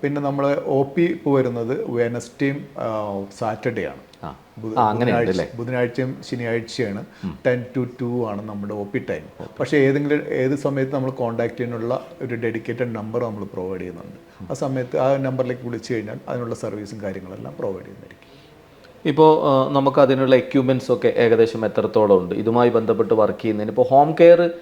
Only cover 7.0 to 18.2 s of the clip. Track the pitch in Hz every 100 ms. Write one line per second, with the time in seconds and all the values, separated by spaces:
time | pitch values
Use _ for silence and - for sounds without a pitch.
7 | - - 95 76 135 123 110 135 123 -
8 | 120 120 113 104 107 104 101 104 101 131
9 | - 82 - - 82 - 147 151 135 139
10 | 147 147 - - 131 143 143 139 135 139
11 | 131 131 120 117 117 - 120 117 117 127
12 | - - - 117 113 113 113 117 120 110
13 | 107 120 117 104 98 - 92 92 90 87
14 | - - - - 92 - 143 131 127 151
15 | 131 139 135 127 123 127 123 117 - 120
16 | 104 - - 131 120 113 113 104 101 107
17 | 101 95 90 98 113 - 107 92 - 98
18 | - -